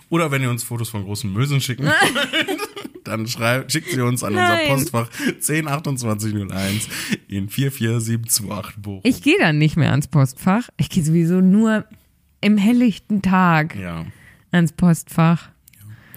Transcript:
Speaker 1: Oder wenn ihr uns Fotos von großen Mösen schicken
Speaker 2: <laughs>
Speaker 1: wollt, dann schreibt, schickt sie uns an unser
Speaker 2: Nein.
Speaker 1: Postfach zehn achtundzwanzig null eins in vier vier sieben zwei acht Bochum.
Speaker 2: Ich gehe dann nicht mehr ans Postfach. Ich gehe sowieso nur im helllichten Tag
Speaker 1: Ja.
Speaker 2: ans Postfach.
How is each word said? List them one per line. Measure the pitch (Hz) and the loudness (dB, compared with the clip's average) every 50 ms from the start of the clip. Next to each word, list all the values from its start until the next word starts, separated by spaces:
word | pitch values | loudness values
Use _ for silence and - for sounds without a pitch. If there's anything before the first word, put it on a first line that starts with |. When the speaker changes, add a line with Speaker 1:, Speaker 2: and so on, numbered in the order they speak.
| _ _ | _ _
Speaker 1:
Oder | 170 165 165 151 | -2 0 0 0
wenn | 139 135 131 | 0 0 0
ihr | 123 | -2
uns | 120 117 - | -2 -4 -6
Fotos | - 120 113 117 - | -8 -6 -6 -6 -6
von | - 104 95 | -6 -8 -6
großen | 95 104 101 - 98 95 | -6 -8 -6 -6 -4 -2
Mösen | 107 135 143 143 135 | -2 0 0 0 -2
schicken | - - 120 107 135 | -2 -2 -4 -2 0
Speaker 2:
<laughs> | |
Speaker 1:
wollt, | - 302 339 403 - 269 277 277 - - 320 302 392 339 330 415 427 - 415 - - - - - | 0 2 2 2 0 0 -2 -4 -2 -2 -2 -2 -2 -4 -6 -6 -10 -10 -14 -16 -16 -18 -16 -10
dann | - 110 113 110 | -8 -6 -6 -6
schreibt, | 113 - - 113 113 123 131 131 - - | -6 -6 -2 0 0 0 0 -2 -4 -4
schickt | 156 - - | -6 -4 -4
sie | - 127 | -2 0
uns | 123 123 123 120 117 | 0 0 0 -2 -2
an | - - | -2 0
unser | - 359 349 349 | 2 2 2 2
Speaker 2:
Nein. | 330 311 285 | 2 2 0
Speaker 1:
Postfach | - 135 - - - 117 117 - - - 285 233 - - | 0 0 -2 -2 -2 -4 -4 -4 -6 -4 -4 -4 -4 -2
zehn | - - 151 160 156 151 | -4 -2 -2 -2 -2 -2
achtundzwanzig | 139 147 160 147 135 127 120 113 107 104 107 110 104 | -4 -4 -4 -4 -4 -4 -2 -4 -4 -2 -2 -4 -4
null | 104 98 95 95 | -4 -4 -4 -4
eins | 95 98 98 101 107 - - - - - - 214 - - - | -4 -2 -2 -2 -2 -4 -6 -8 -10 -6 -6 -6 -6 -6 -8
in | 98 98 98 107 | -6 -6 -6 -4
vier | - - 139 139 135 | -4 -2 -2 -2 -2
vier | - 113 113 117 120 | -2 -2 -2 0 -2
sieben | 113 113 117 117 113 - | -2 -2 -4 -4 -2 -2
zwei | - - 104 92 - | -4 -4 -4 -6 -8
acht | 95 90 - - - | -8 -10 -10 -14 -14
Bochum. | - 104 98 95 - | -12 -12 -12 -2 0
Speaker 2:
Ich | 262 254 - - | 0 0 2 2
gehe | 277 349 415 | 2 2 4
dann | 262 165 151 147 | 4 2 4 4
nicht | 156 151 - | 2 2 2
mehr | 170 135 110 | 2 2 2
ans | 110 139 143 - | 2 0 -2 0
Postfach. | - 151 135 127 - - - 190 190 233 247 - _ | 2 2 2 2 0 -2 0 2 2 2 0 -4 _
Ich | - 143 - | -4 -4 -2
gehe | - 190 147 | 0 0 0
sowieso | 156 160 170 165 160 180 185 | 2 2 2 2 2 4 4
nur | 185 185 190 214 226 220 220 214 - - - _ _ _ _ _ _ _ _ _ | 4 6 6 6 4 4 2 0 -2 -6 -14 _ _ _ _ _ _ _ _ _
im | - 208 214 | 0 2 2
helllichten | 208 190 220 247 240 254 233 180 - - - 214 196 - | 4 4 4 4 4 4 2 2 -2 -4 -4 -4 0 2
Tag | 185 190 185 185 175 165 156 151 165 - | 2 4 4 6 6 6 4 2 0 -4
Speaker 1:
Ja. | 101 92 90 85 82 82 - - - - - - _ _ _ - | -8 -10 -8 -8 -8 -8 -10 -12 -16 -20 -20 -20 _ _ _ 2
Speaker 2:
ans | 175 170 156 - | 2 2 2 2
Postfach. | - 185 175 165 - - - - - 165 165 170 156 - - - _ _ _ _ - - 104 107 - - - - | 4 4 4 4 4 0 -4 0 2 4 4 2 2 -2 -10 -20 _ _ _ _ -20 -20 -20 -20 -20 -20 -20 -20